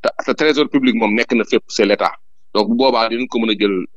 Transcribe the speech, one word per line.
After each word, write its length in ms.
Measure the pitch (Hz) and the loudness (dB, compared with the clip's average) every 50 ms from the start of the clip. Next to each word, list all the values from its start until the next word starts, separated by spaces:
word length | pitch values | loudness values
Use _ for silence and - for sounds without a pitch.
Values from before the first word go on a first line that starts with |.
| - | -4
te, 60 | - - - - | -4 -4 -4 -4
te 40 | - 120 | -4 -2
trésor 360 | - 151 156 147 147 139 127 | 0 2 0 2 2 0 0
public 240 | - 139 131 127 107 | 0 0 0 2 2
moom 220 | 117 113 104 104 | 2 0 0 0
nekk 180 | 117 117 - 120 | 0 0 0 0
na 100 | 117 104 | -2 0
fépp, 200 | - - 117 - - | 0 -2 -2 -2 -4
c'est 180 | - - 104 | 0 0 2
l'État. 240 | 98 101 - 95 85 - - - - - - - - - | 2 2 0 0 -4 -4 -6 -20 -20 -20 -20 -20 -6 -2
Donc 160 | 104 104 101 | -2 0 0
bu 60 | 117 | 0
boobaa 340 | 120 135 135 120 113 113 110 | 2 2 2 2 2 0 0
dinañ 160 | 113 117 127 | -2 -6 -6
ko 120 | - - 117 | -4 -2 -2
mën 100 | 113 113 | 0 0
a 40 | 107 | 0
jël 160 | 98 104 101 98 92 82 - - | 0 0 0 0 -2 -6 -8 -12